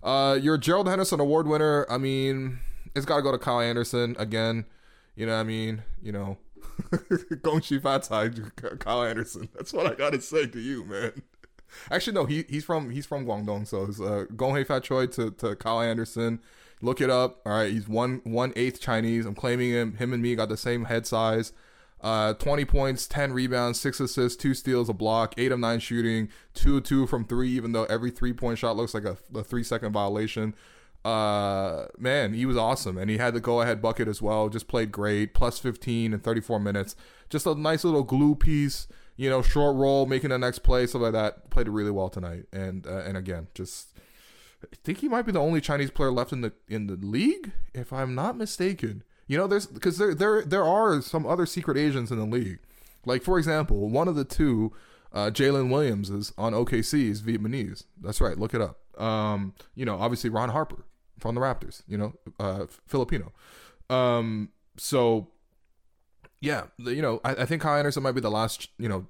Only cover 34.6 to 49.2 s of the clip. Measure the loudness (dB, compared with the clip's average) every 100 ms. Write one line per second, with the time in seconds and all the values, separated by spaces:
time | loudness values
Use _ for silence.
34.6 | -2 0 0 0 0 2 4 4 4 2
35.6 | -6 -4 -4 -2 0 -2 0 -2 0 -2
36.6 | 0 -2 -4 -10 -20 -20 -6 -2 0 0
37.6 | 0 2 2 2 2 4 4 6 6 6
38.6 | 2 -2 -10 -14 -20 -4 0 4 6 6
39.6 | 6 6 4 4 4 2 0 0 0 4
40.6 | 4 6 4 2 2 2 0 -2 2 4
41.6 | 4 2 0 0 -2 -4 -8 -10 -10 -8
42.6 | -6 -8 -8 -8 -6 -8 -6 -8 -10 -10
43.6 | -12 -12 -18 -20 -20 -20 -20 -20 -20 _
44.6 | -20 -12 -8 -4 -2 0 0 0 2 0
45.6 | 0 0 0 0 2 2 -2 -4 -6 -8
46.6 | -8 -6 -4 -6 -4 0 2 0 -2 0
47.6 | 0 -2 -8 -6 -4 -2 -4 -4 -6 -2
48.6 | -2 -2 -6 -8 -14 _